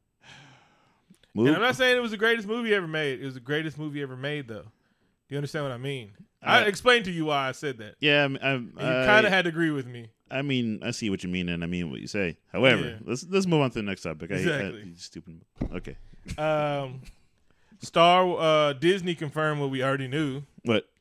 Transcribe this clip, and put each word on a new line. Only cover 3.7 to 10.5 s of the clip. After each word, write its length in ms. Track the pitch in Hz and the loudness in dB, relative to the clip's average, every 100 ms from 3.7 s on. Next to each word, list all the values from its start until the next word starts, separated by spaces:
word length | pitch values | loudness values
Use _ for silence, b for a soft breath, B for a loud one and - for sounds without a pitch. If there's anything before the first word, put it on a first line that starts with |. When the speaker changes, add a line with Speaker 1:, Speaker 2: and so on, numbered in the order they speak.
| 139 | -8
Speaker 2:
movie 240 | 151 143 | -10 -8
ever 140 | 139 127 | -10 -8
made, 300 | 143 151 127 | -8 -8 -8
though. 140 | 107 | -14
Do 720 | 110 _ _ _ _ _ _ 139 | -16 _ _ _ _ _ _ -6
you 20 | |
understand 260 | 143 160 | -4 -4
what 80 | 143 | -6
I 60 | 120 | -6
mean? 340 | 135 135 104 104 - _ | -8 -8 -10 -20 -20 _
I 180 | 135 220 | 4 4
Speaker 1:
Uh, 20 | 214 | 4
Speaker 2:
explained 400 | 196 247 240 190 | 2 4 4 2
to 60 | |
you 140 | 170 156 | -4 0
why 220 | 143 135 | 0 -2
I 20 | |
said 240 | 131 147 117 | -4 -8 -8
that. 160 | 107 - | -14 -2
Speaker 1:
Yeah, 240 | 151 147 139 | 4 4 4
I'm, 100 | 135 | 0
I'm, 320 | 135 135 117 - | 0 -2 -4 -6
Speaker 2:
And 20 | |
you 60 | 113 | -2
Speaker 1:
I 180 | 127 131 | 2 6
Speaker 2:
kinda 240 | 208 214 | 6 6
had 140 | 185 | 2
to 60 | 175 | 0
agree 200 | 160 165 | 0 0
with 140 | 147 123 | -2 -6
me. 220 | 120 113 _ _ | -14 -18 _ _
Speaker 1:
I 120 | 135 | -6
mean, 380 | 143 | 0